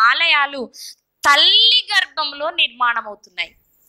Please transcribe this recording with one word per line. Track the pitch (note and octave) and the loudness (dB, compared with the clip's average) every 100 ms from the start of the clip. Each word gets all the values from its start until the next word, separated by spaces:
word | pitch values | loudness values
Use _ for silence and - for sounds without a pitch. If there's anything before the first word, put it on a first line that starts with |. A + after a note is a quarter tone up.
| A3+ | 2
ఆలయాలు | C#4+ E4 D4 C#4 C#4+ A3 - - - _ _ | 2 0 0 -2 -6 -12 -16 -20 -20 _ _
తల్లి | D4 C#4+ F4 G#4 A4 B4 G#4 | 2 4 4 4 4 2 0
గర్భంలో | G4+ F4+ - D4 C#4+ D4+ F4 | -2 -2 -6 -8 -8 -6 -4
నిర్మాణం | D4 A#3+ A#3+ A#3 G#3+ | -4 -2 -2 -2 -8
అవుతున్నాయి. | G3+ _ F3+ E3+ _ _ _ | -14 _ -12 -12 _ _ _